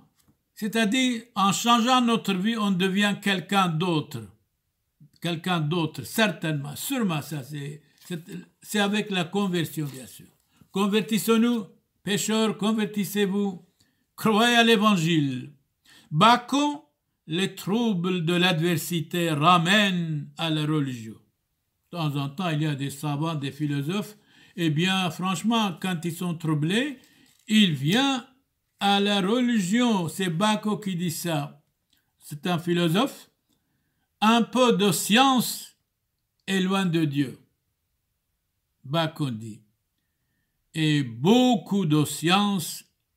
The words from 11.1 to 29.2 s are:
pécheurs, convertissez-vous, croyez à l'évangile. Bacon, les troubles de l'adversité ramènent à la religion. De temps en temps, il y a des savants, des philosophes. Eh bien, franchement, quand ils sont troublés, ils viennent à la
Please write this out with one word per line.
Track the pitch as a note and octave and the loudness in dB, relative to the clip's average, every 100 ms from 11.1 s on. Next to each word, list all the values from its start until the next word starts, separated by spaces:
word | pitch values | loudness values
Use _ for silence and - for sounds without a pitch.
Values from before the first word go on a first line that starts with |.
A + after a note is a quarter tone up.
| A3 - A3+ A#3 A#3 F#3+ - _ _ | -2 2 2 4 0 -4 -14 _ _
pécheurs, | F3 G#3 - A3 A3 - | -4 -4 0 0 0 0
convertissez-vous, | G#3 A3 G#3 G#3 F#3 G#3 G3 G3+ G3+ F3+ - _ _ _ _ - | -2 0 -2 -2 -4 -2 0 0 -2 -4 -14 _ _ _ _ -4
croyez | A3 G#3 A#3+ A#3+ | 0 4 4 4
à | |
l'évangile. | A3+ A3+ G#3+ F#3+ D#3+ D#3+ C#3+ B2+ C3 - _ _ _ - _ | 4 6 4 4 4 2 2 -2 -10 -18 _ _ _ -20 _
Bacon, | D3+ A3 A#3+ A#3 C4+ D4 D4 - _ _ _ - | 4 6 6 2 0 0 -2 -12 _ _ _ -8
les | E3 F#3+ | -4 -4
troubles | - - A3 A#3 F3+ F3+ F3+ D#3+ | -4 -4 0 0 0 0 0 0
de | |
l'adversité | F3 F3+ D#3+ E3+ E3 - E3 D#3+ F3 E3+ | 2 2 2 0 0 -2 -6 -4 -2 -2
ramènent | D3 D#3+ F3+ E3 G#3+ G3+ F3+ E3 D3+ C#3 - | 2 4 4 4 2 2 0 -4 -6 -8 -8
à | E3 | -4
la | D#3 D3+ | -2 0
religion. | D#3 C3+ A#2+ A2 G2+ _ _ _ _ _ _ _ | 0 -2 -6 -12 -16 _ _ _ _ _ _ _
De | F3 | -4
temps | D3+ C#3+ | -4 -2
en | C#3+ | -4
temps, | C#3+ F3+ | -4 -4
il | D3+ | -2
y | D#3 | -2
a | |
des | C#3 C#3 | -2 -6
savants, | C#3 D3+ C#3+ D#3+ | -6 -6 -4 -4
des | D#3+ C3+ | -4 -8
philosophes. | - D3+ C#3+ C#3 G3+ - - _ _ - - | -6 -4 -4 -2 -4 -6 -12 _ _ -18 -4
Eh | E3 | -2
bien, | D3+ F#3 F#3+ F3+ | 0 0 0 -2
franchement, | - F3+ F#3 G#3+ A#3 G#3 D#3 | -4 -4 -2 0 0 0 -2
quand | F#3+ E3+ | -6 -4
ils | E3+ | -6
sont | D#3+ F3+ | -6 -6
troublés, | E3 D#3 D#3 D#3 G#3+ C#4+ B3+ _ _ _ _ - | -4 -2 -2 0 0 -2 -6 _ _ _ _ 0
ils | G#3+ G3 | 4 4
viennent | C#3 C#3+ A3 C#4 C4 - _ _ _ _ _ | 2 2 2 2 -2 -6 _ _ _ _ _
à | G3+ G3+ | 0 2
la | G3+ G3+ | 2 0